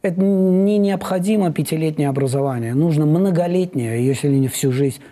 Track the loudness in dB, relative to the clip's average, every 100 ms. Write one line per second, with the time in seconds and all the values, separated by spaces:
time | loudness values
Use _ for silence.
0 | -4 0 0 2 2 2 2 2 0 -2
1 | -4 -2 0 0 0 -2 -4 -2 -2 0
2 | -2 0 -2 0 -2 -2 -2 0 2 2
3 | 2 2 2 0 0 0 -2 -4 -2 0
4 | 0 0 0 2 0 0 -2 0 -2 -4
5 | -18